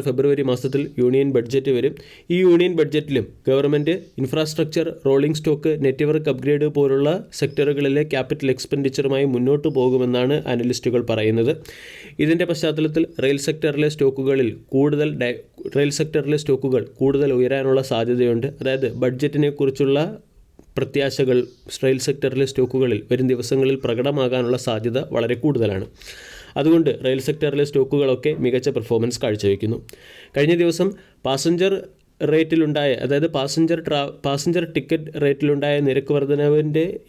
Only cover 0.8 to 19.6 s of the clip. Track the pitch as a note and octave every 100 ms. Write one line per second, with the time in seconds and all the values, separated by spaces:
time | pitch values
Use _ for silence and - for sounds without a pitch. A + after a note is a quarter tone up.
0.8 | C#3+ - B2 C3 C#3 B2+ A#2 C3 C3 B2
1.8 | C3 D#3 - - - F3 F#3 E3+ F3+ E3+
2.8 | D3 D3+ D3 C3 A2 - - C3+ C#3+ D3
3.8 | D3 F3+ - - C3 D#3 D#3 - D#3 F3
4.8 | E3 - C3+ C#3 D3 D#3 - D3+ D#3+ D3
5.8 | C#3 C3 D3+ D#3 D3+ C3 C3 D3 D3+ C#3+
6.8 | C#3 C3+ D3 F3+ - - C#3 - D3 C#3+
7.8 | C#3+ C#3 D3+ C3+ B2+ D3+ C3+ B2+ - C#3+
8.8 | C#3 C3+ C3+ C3+ C#3 B2 B2+ D3 D#3 C3
9.8 | B2+ B2+ B2 B2 B2+ D3+ - A#2+ A#2+ A#2+
10.8 | B2 A#2+ A#2 A2 A2 A2+ A#2 D#3+ - -
11.8 | - - - - D3+ E3+ F3 D#3 D#3+ D#3
12.8 | D#3 D#3 E3 - C3 C#3+ C#3 D#3 D#3+ C#3+
13.8 | D3+ D3 C#3 C3+ C3+ C3+ A#2+ G#2+ - C3+
14.8 | D3 C#3+ D3+ C#3+ B2 A#2+ - - - C#3
15.8 | D3 C#3+ D#3 D#3 C#3 D3+ D3+ C3 C3+ B2+
16.8 | - - C3+ C3+ C#3+ B2+ B2+ C3+ C3+ C3+
17.8 | C3 A#2 A#2 B2 B2 A#2 C3+ D3 C3 C3+
18.8 | B2+ A2+ B2+ B2+ D3 D3 D3 C#3